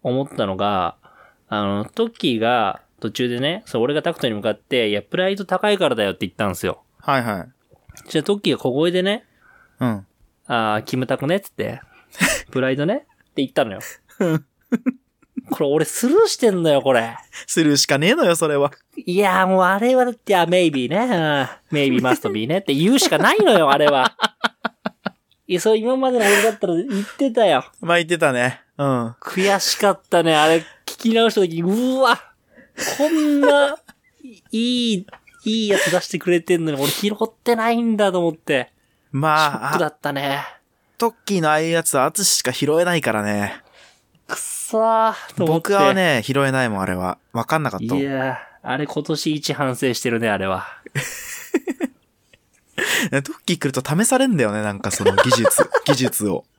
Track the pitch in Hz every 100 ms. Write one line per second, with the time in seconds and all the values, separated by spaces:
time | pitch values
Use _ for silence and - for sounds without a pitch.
0 | 131 127 139 - 104 95 101 98 85 -
1 | - _ - _ _ 104 101 101 107 -
2 | 226 - - 117 110 123 104 - _ _
3 | 113 107 123 120 139 185 - 120 123 147
4 | 170 165 131 107 110 104 _ 127 110 101
5 | - - 185 202 190 185 214 202 160 113
6 | 101 90 95 - 104 90 95 - _ _
7 | - 135 117 98 85 _ _ _ _ -
8 | - 160 143 202 185 123 135 131 170 180
9 | 185 220 _ _ _ _ _ _ 127 104
10 | 95 _ _ _ - 120 110 107 110 127
11 | 127 131 143 190 - - - 117 - _
12 | _ - - - - 131 131 135 151 269
13 | _ _ _ - 131 - 120 95 - -
14 | _ _ 185 160 - _ _ 233 - -
15 | _ _ _ - - - 147 151 151 -
16 | 247 349 440 - 233 185 165 139 139 123
17 | 117 113 - - - - 151 143 - 139
18 | 165 311 226 165 160 143 143 - _ -
19 | 208 180 202 185 185 185 185 196 240 254
20 | 247 233 - 190 170 180 170 139 123 175
21 | 247 190 156 143 127 - _ 147 139 127
22 | 127 - - 107 117 180 196 143 180 269
23 | 339 156 202 403 392 202 147 139 147 143
24 | 127 - - _ 226 _ - _ - _
25 | - _ _ _ - 180 214 220 226 262
26 | 262 247 202 202 220 214 185 170 254 196
27 | 208 - 269 233 208 139 - _ 165 175
28 | 165 170 156 127 123 120 _ - 143 127
29 | 117 117 - 190 196 196 - - 208 185
30 | _ 175 165 156 156 165 160 - - -
31 | 226 226 226 220 185 165 170 214 254 262
32 | 254 247 - _ _ - _ - - -
33 | 302 320 302 285 285 285 285 311 - _
34 | _ _ 262 202 _ 220 240 247 233 202
35 | 196 - _ - - 226 214 190 - 175
36 | - 180 180 175 165 175 160 139 143 -
37 | 202 208 226 _ - 233 226 233 233 214
38 | 202 180 170 156 - 139 127 _ _ _
39 | _ 135 156 156 151 123 131 151 156 -
40 | 143 139 139 139 - - _ _ _ _
41 | 233 - - 196 156 151 160 165 156 139
42 | 139 - 190 - 123 123 143 160 175 175
43 | 123 107 104 104 104 - _ _ - _
44 | _ _ - - - - - 220 220 226
45 | 220 214 - - 170 160 - 202 196 190
46 | 175 131 107 135 139 131 123 101 92 92
47 | 92 - _ 117 113 160 139 98 113 139
48 | 139 135 131 123 - _ - 131 147 156
49 | 147 151 165 151 - 143 139 123 135 117
50 | 127 113 113 101 95 92 - - - -
51 | - - - - - - - - 294 _
52 | _ _ _ _ _ _ _ - - -
53 | 226 135 139 - - 170 143 131 127 156
54 | 233 254 269 175 110 107 107 101 101 -
55 | 98 - 127 - 494 539 523 480 - 135
56 | 123 - 104 87 _